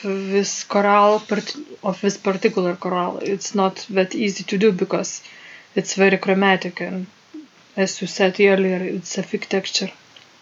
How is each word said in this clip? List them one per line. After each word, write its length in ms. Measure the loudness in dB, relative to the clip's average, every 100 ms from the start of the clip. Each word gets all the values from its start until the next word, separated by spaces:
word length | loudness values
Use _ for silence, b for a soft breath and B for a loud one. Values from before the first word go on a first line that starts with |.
this 640 | -6 -4 0 0 0 -4
chorale, 560 | -2 2 4 6 6 4
part-, 360 | 0 -4 -4 -10 -14 -8
of 160 | -6 -2
this 160 | -2 -2
particular 580 | -2 2 2 2 -2
chorale, 440 | -2 -4 -2 -2 -4
it's 360 | -6 -6 -4
not 320 | 0 0 0 -2
that 260 | 0 0 0
easy 260 | -2 -4
to 160 | -4 2
do 140 | 2
because 500 | 2 0 -2 -4 -10 B B B B B -4
it's 180 | -2
very 240 | 2 4 4
chromatic 640 | 2 2 4 2 0 -8
and, 260 | -8 -8 -10 _ _ -20 -20 _ _ -4
as 240 | -2 -4
you 80 | -6
said 320 | 0 0 4
earlier, 420 | 4 6 2 0
it's 340 | -4 -6 -8 -8
a 40 |
thick 260 | -6 -6 -2
texture. 440 | -4 -2 -4 -6 -10 _ -20 _ _